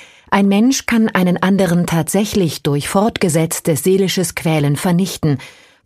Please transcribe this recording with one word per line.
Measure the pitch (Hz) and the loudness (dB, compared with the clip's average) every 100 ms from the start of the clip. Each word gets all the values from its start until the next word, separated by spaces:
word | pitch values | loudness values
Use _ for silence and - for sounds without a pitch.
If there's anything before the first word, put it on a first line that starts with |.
| - - - | -20 -20 -2
Ein | 202 196 | 0 2
Mensch | 202 247 269 | 2 2 0
kann | - 233 220 | 0 0 0
einen | 185 180 180 | 0 0 0
anderen | 185 196 185 175 170 | 2 2 2 0 0
tatsächlich | 165 156 196 214 208 165 - | -2 0 -2 0 0 -2 -2
durch | 151 143 - | -2 -2 0
fortgesetztes | 196 220 - 185 160 165 - 175 147 | 0 0 0 0 0 -2 -2 -2 0
seelisches | 190 190 185 190 170 | 2 2 2 -2 -4
Quälen | - 170 156 143 143 | -4 -2 0 0 0
vernichten, | 185 175 190 - 156 135 - - - _ | 0 0 0 -2 -2 -2 -6 -20 -20 _